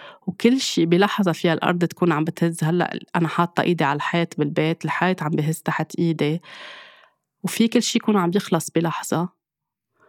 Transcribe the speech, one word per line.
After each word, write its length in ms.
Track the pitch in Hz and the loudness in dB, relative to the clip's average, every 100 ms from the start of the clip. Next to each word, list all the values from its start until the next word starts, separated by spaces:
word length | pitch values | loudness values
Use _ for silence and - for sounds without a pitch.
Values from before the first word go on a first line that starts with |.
| - - - | -20 -12 -10
وكل 340 | - 233 262 | 0 2 4
شي 260 | - - 165 | 0 0 4
بلحظة 460 | 175 202 - 185 | 4 4 2 0
فيها 200 | 156 180 | 2 0
الأرض 320 | 160 - 175 | 2 0 0
تكون 280 | 165 - 175 | -2 0 2
عم 120 | 151 | 2
بتهز. 400 | 160 - 170 165 | 0 -2 -2 0
هلأ 340 | 156 175 - - - - | 0 0 -2 -6 -6 -2
أنا 120 | 160 | 0
حاطة 320 | - 175 - | 0 0 0
إيدي 240 | - 170 | 0 2
على 120 | 147 143 | 0 -2
الحيط 420 | - 170 170 - | -2 -2 -2 -2
بالبيت، 460 | 147 156 156 165 | -2 0 0 -2
الحيط 380 | 156 - 180 185 | -4 -2 0 0
عم 80 | 156 | -2
بهز 320 | 160 147 160 | -2 0 -2
تحت 360 | - - 156 - | -4 -4 -4 -2
إيدي، 440 | 170 160 147 165 - - - - - - - _ _ _ | 0 0 0 -2 -6 -18 -18 -18 -20 -20 -20 _ _ _
وفي 260 | 185 - 226 | -4 0 2
كل 140 | 240 | 2
شي 160 | - - | 0 0
يكون 180 | - 208 | 2 2
عم 140 | 175 | 2
بيخلص 400 | 180 - 170 - | 0 0 -2 0
بلحظة، 580 | 165 170 - - 156 180 _ _ _ _ _ _ _ | -2 -2 -4 -4 -4 -4 _ _ _ _ _ _ _